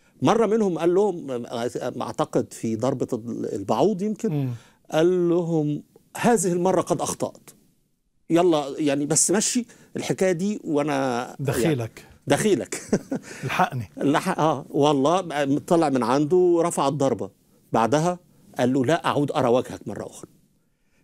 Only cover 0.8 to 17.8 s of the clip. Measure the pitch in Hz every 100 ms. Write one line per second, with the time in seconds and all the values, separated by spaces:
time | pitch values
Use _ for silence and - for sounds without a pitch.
0.8 | 170 180 208 175 139 123 120 123 120 143
1.8 | 131 123 117 110 156 147 113 - 113 110
2.8 | 123 135 127 120 117 110 113 110 101 110
3.8 | 165 202 208 214 226 151 135 117 - _
4.8 | - 156 170 180 175 170 165 165 151 147
5.8 | - _ _ - 214 233 180 175 180 185
6.8 | - 165 139 - 117 - - - _ _
7.8 | _ _ _ _ - 165 180 156 139 139
8.8 | 151 143 147 151 - 190 - 247 233 -
9.8 | - - - 135 190 170 196 214 - 147
10.8 | 147 139 135 120 123 - 135 120 165 143
11.8 | 113 - - - - 143 214 156 95 -
12.8 | - 202 - 269 - - 131 - 185 131
13.8 | 107 - 139 156 - - 156 135 - 156
14.8 | 143 147 135 180 175 143 143 143 - 170
15.8 | 156 135 113 135 151 180 180 170 170 170
16.8 | 143 151 135 113 98 _ _ _ - 117